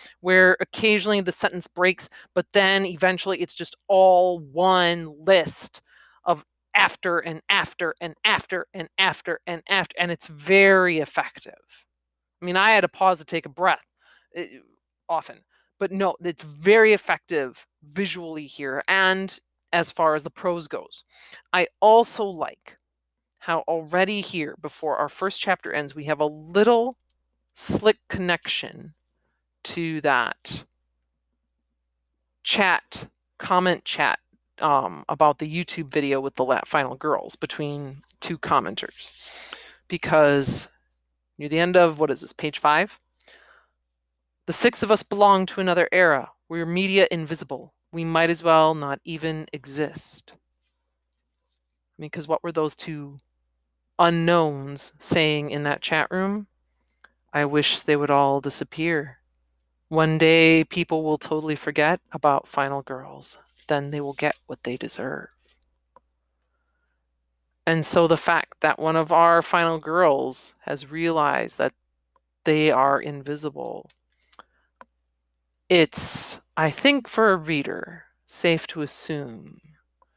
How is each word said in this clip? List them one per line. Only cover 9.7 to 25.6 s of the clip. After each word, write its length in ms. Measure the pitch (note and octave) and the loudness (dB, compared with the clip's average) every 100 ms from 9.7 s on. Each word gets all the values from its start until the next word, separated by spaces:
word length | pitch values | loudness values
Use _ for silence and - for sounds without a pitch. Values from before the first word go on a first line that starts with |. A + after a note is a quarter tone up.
| G3 E3+ - | -2 -2 -4
and 120 | F3 | -6
it's 160 | E3 - | -4 -10
very 720 | D3+ D3 G3 G3 F#3+ F3+ D#3+ | -10 2 6 6 6 4 0
effective. 840 | F3 - - - - - _ - _ _ _ _ _ _ | -2 -4 -6 -12 -20 -20 _ -20 _ _ _ _ _ _
I 40 | F3+ | -2
mean, 120 | F#3 | 2
I 140 | G#3 | 4
had 100 | G#3+ | 4
to 60 | F3+ | 2
pause 300 | - F#3+ F3 | 2 2 2
to 60 | D3+ | -4
take 200 | E3 D3+ | -8 -8
a 40 | |
breath, 360 | C#3 F3+ D3+ _ _ _ _ _ - | -2 -2 -2 _ _ _ _ _ -14
eh, 120 | D3 B2 B1 _ _ _ - | -14 -16 _ _ _ _ -6
often. 300 | D#3+ - A#2 _ _ _ _ | -6 -6 -18 _ _ _ _
But 100 | F#3+ | -6
no, 240 | G3 F#3+ - | -2 -2 -2
it's 200 | F3 E3 | -8 -8
very 500 | D3+ D3 F3+ A3+ A3 | -14 -2 4 6 6
effective 720 | G3+ - D#3+ - D#3+ B2+ A#2 _ _ | 4 0 -4 -4 -4 -4 -10 _ _
visually 640 | D3 D#3 G3 F3+ E3 D#3 C#3+ | _ -8 -6 -8 -10 -12 -14
here 380 | - C#3 C#3 - | -12 -8 -6 0
and 480 | F#3+ F#3+ F#3+ F#3+ - _ _ _ | 2 2 0 -4 -12 _ _ _
as 180 | E3+ E3 | -2 -2
far 220 | - D#3+ | 0 0
as 80 | D3+ | 0
the 80 | C#3+ | -6
prose 380 | - F#3 E3+ D3+ | -8 -6 -6 -8
goes. 380 | - - - - _ - - _ | -12 -12 -20 -20 _ -20 -20 _
I 160 | F3+ F3 _ | -2 -2 _
also 440 | G#3 A3+ A3+ - | 6 6 4 -2
like 540 | G3+ E3+ C#3+ - - _ _ _ _ _ _ _ | -4 -6 -10 -12 -20 _ _ _ _ _ _ _
how 220 | - E3 | -6 -4
already 600 | - E3 D#3 F3 F#3+ G#3 | -4 -6 -2 0 0 -2
here, 340 | F#3+ F3 D3+ - | -6 -6 -8 -10
before 360 | D3+ - D#3 C3 | -14 -10 -4 -2
our 120 | C#3+ | -2
first 320 | - F#3+ - | -4 -6 -4
chapter 320 | - F#3 | -4 -4